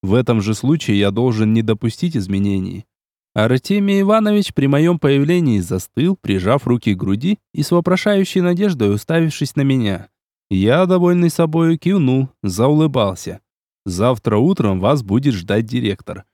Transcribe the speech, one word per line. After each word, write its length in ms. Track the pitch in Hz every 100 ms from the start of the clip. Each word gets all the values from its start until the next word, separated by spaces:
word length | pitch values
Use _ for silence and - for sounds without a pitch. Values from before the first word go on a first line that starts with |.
В 120 | 95
этом 260 | 113 123 117
же 140 | 101
случае 440 | 110 127 160 - 101
я 120 | 101
должен 420 | 101 127 110 107
не 100 | 113
допустить 540 | 110 107 117 - 175 151
изменений. 720 | 92 98 101 98 92 92 - _ _ _ _
Артемий 640 | - 110 131 - 202 196 196
Иванович 520 | 196 220 208 208 196
при 120 | - 139
моём 320 | 143 165 175
появлении 640 | 143 139 143 175 156 107
застыл, 560 | 85 92 - - 165 196
прижав 460 | - 95 90 135 -
руки 280 | 120 -
к 40 | 92
груди 400 | 95 104 151 208 _
и 100 | -
с 80 | 147
вопрошающей 680 | 175 175 185 - 202 190 190
надеждой 540 | 180 175 208 151 104
уставившись 600 | 104 - 165 165 - 143
на 80 | -
меня. 460 | 139 135 107 92 - _ _ _ _
Я, 360 | 95 101 147 185
довольный 440 | 185 175 175 170
собою, 480 | - 165 160 165 165
кивнул, 520 | 170 196 135 131 131 _
заулыбался. 960 | 101 92 127 151 156 135 101 90 - 90 _ _ _ _
«Завтра 540 | - 87 113 120 - 107
утром 420 | 143 190 110 95
вас 220 | 98 147
будет 320 | 101 110 139
ждать 320 | 107 87 101 110
директор. 580 | 120 117 95 - 90 -